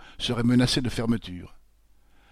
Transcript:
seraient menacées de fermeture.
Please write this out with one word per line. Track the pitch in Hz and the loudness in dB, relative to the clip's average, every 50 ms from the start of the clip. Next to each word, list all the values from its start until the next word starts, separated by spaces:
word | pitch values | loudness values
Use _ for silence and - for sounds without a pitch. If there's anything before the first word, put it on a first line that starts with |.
| - - - - | -10 -20 -12 -8
seraient | - - 120 117 117 | -6 -4 -2 0 2
menacées | 120 123 123 127 127 - 147 | 4 4 4 4 4 2 0
de | 127 107 | -2 -2
fermeture. | - - 113 113 117 110 - 92 90 87 - - - - - _ _ _ _ _ _ _ _ _ _ - _ _ | -4 -2 0 0 0 -2 -4 -8 -12 -12 -14 -16 -20 -20 -20 _ _ _ _ _ _ _ _ _ _ -20 _ _